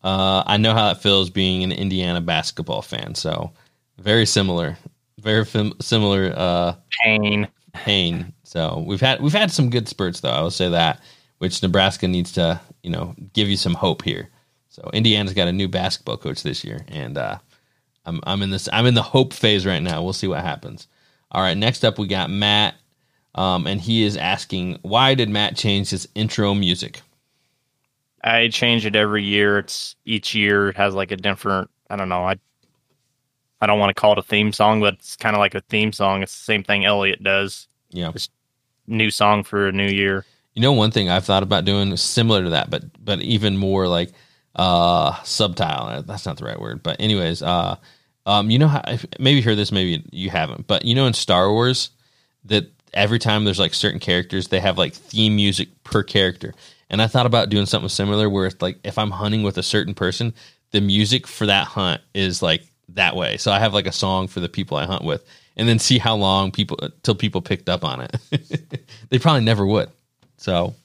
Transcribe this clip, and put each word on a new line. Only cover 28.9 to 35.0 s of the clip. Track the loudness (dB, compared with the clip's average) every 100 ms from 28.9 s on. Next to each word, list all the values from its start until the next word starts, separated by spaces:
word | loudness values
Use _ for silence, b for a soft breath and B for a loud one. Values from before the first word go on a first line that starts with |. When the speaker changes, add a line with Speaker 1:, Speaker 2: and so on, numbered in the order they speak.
| 2
Speaker 2:
every | 2 2
year. | 2 4 4 2
It's, | -2 -10 -12 -14 -6
each | -4 -2
year | 0 2 4 2
has, | 2 0 0
like, | -4
a | -2
different, | -4 -2 -2 -2 -4 _ _
I | -6
don't | -2
know, | -2
I, | -2 -4 _ _ _ _ _ _ _ _ _ _ _ _
I | 0
don't | 4
wanna | 2
call | 4 4
it | 4
a |
theme | 2 2 2
song, | 4 2 4
but | 2
it's | 0